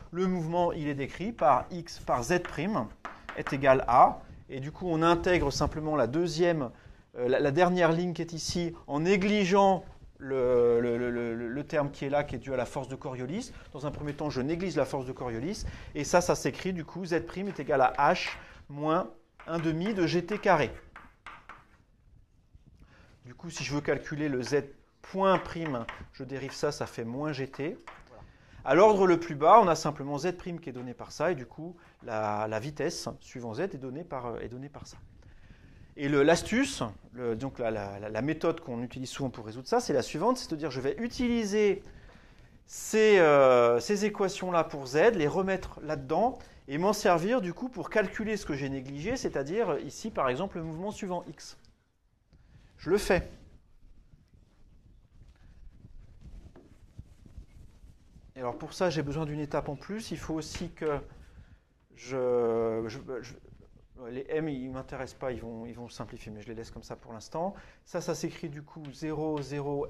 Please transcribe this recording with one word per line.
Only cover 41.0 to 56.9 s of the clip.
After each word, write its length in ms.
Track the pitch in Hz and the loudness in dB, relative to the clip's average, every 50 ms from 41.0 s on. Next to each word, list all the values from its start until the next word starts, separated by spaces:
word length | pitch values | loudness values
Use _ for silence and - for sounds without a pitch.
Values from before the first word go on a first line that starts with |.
| 233 240 - - 247 233 240 233 220 196 202 214 214 202 190 196 - - - - - - - - - - - - - - - - _ | -6 -6 -4 -2 0 0 0 0 0 0 2 2 4 4 2 0 -6 -14 -20 -20 -20 -20 -20 -20 -20 -20 -20 -20 -20 -20 -20 -20 _
ces, 540 | - - - - - - 220 220 214 202 190 | -18 -16 -14 -8 0 4 6 8 8 10 10
euh, 580 | 165 151 147 143 135 131 127 123 120 120 120 120 | 10 10 10 10 10 10 10 10 8 8 6 4
ces 260 | - - 208 196 208 | 2 0 0 2 2
équations-là 600 | 208 208 - 196 180 - - 190 180 175 165 156 | 0 0 0 -2 -2 -2 -4 -4 0 2 2 2
pour 240 | 160 - 143 135 123 | 0 -4 -8 -6 0
Z, 240 | 135 156 190 240 226 | 4 6 6 6 6
les 140 | 170 147 147 | 4 2 2
remettre 500 | 143 190 190 190 190 180 - - - - | 2 0 0 0 0 -2 -4 -10 -12 -10
là-dedans, 580 | 156 151 156 143 135 131 156 175 220 254 240 - - - - - - - | -6 -6 -6 -6 -2 -2 0 2 2 2 0 -4 -12 -20 -20 -20 -10 -6
et 100 | 139 156 | -2 0
m'en 140 | 180 208 | 2 2
servir 480 | 208 202 - 202 175 160 165 208 254 254 | 2 4 4 6 6 6 4 2 0 0
du 140 | 185 175 160 | 0 -2 -6
coup 140 | - 254 - | -6 -8 -8
pour 220 | - 175 147 - | -8 -8 -8 0
calculer 460 | - 214 202 196 - - 220 214 220 | 0 0 0 0 -2 -4 -2 -2 -4
ce 80 | 196 - | -4 -4
que 100 | - 151 | -6 -4
j'ai 140 | 135 143 135 | -4 -4 -4
négligé, 480 | 135 135 127 139 139 143 156 214 262 | -4 -6 -8 -8 -10 -6 -4 -4 -4
c'est-à-dire 600 | 254 - 170 - 143 135 143 185 226 226 180 147 127 | -2 -4 -2 -2 -2 -4 -2 -2 -2 0 0 -2 -2
ici 320 | - 135 - - - 220 | -4 -8 -10 -10 -10 -6
par 180 | - 180 143 131 | -2 0 0 0
exemple 280 | 127 139 190 196 - 180 | 0 0 -4 -6 -6 -8
le 60 | 160 | -8
mouvement 260 | 165 156 160 190 214 | -8 -8 -8 -8 -8
suivant 320 | 208 - 220 185 180 175 - - | -8 -8 -6 -6 -6 -6 -8 -10
X. 280 | 151 - - - - - - - _ _ _ _ _ _ _ _ _ _ _ _ - - - - - - - - _ | -16 -16 -18 -20 -20 -20 -20 -20 _ _ _ _ _ _ _ _ _ _ _ _ -20 -20 -20 -20 -20 -20 -20 -20 _
Je 140 | - - 147 | -10 0 2
le 80 | 185 208 | 2 2
fais. 320 | - - 196 165 - - - - - - - - _ _ - - - - - - - _ - - _ _ - - - _ _ _ - - - - _ - - - _ _ _ - - - - _ - - - - - - - - - - - - - - - - - - - - - - - - - - - - - - | 4 4 2 2 2 -2 -10 -18 -20 -20 -20 -20 _ _ -20 -20 -20 -20 -20 -20 -20 _ -20 -20 _ _ -20 -20 -20 _ _ _ -20 -20 -20 -20 _ -20 -20 -20 _ _ _ -20 -20 -20 -20 _ -20 -20 -20 -20 -20 -20 -20 -20 -20 -20 -20 -20 -20 -20 -20 -20 -18 -18 -16 -16 -18 -18 -20 -20 -20 -20 -20 -20 -20 -18